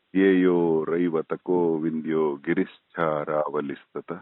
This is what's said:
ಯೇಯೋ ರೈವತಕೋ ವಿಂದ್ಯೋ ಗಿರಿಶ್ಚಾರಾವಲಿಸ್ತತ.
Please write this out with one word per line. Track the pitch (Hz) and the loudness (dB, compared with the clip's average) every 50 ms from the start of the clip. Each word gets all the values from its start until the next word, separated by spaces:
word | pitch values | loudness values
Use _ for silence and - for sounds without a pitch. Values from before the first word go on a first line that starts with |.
| _ _ - | _ _ 0
ಯೇಯೋ | 95 95 98 95 90 90 90 87 87 85 85 80 80 78 | 4 4 6 6 6 4 4 4 4 2 2 2 0 0
ರೈವತಕೋ | 80 82 87 87 87 80 80 78 - - 78 - - 90 90 87 82 82 | -2 -2 0 0 0 0 -2 -4 -4 -8 -8 -4 -2 0 2 2 0 0
ವಿಂದ್ಯೋ | 78 80 82 78 78 76 80 78 80 78 76 71 | 0 -2 -4 -4 -4 -4 -2 0 0 0 0 -2
ಗಿರಿಶ್ಚಾರಾವಲಿಸ್ತತ. | 71 71 82 87 95 95 - - _ _ _ - 85 85 80 76 76 76 80 76 76 76 73 71 76 73 69 69 - - _ _ 73 - - 85 92 | -4 -4 -2 -2 0 -2 -4 -6 _ _ _ -6 -4 -2 -2 -2 -2 -4 -4 -2 -4 -4 -2 -4 -6 -6 -6 -10 -12 -16 _ _ -14 -10 -10 -12 -12